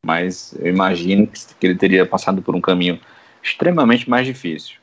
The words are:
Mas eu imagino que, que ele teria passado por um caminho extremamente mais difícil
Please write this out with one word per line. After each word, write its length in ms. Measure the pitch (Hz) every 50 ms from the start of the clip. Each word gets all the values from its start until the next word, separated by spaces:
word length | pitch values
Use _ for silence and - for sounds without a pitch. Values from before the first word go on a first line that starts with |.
| -
Mas 480 | 82 82 82 90 92 90 - - - - -
eu 80 | -
imagino 580 | 87 90 95 95 95 95 85 85 90 98 98 107
que, 140 | 110 - - - - -
que 120 | _ -
ele 80 | 92 92
teria 300 | 92 - 95 95 95 90
passado 360 | - - - - - 98 98
por 120 | 92 - -
um 60 | 90
caminho 400 | - - 92 90 87 90 87 - - - - - - _ _ _ -
extremamente 640 | - - - - 170 180 165 139 113 120 120 - 127
mais 160 | 123 123 127
difícil 520 | 131 127 131 - 85 78 76 - - - _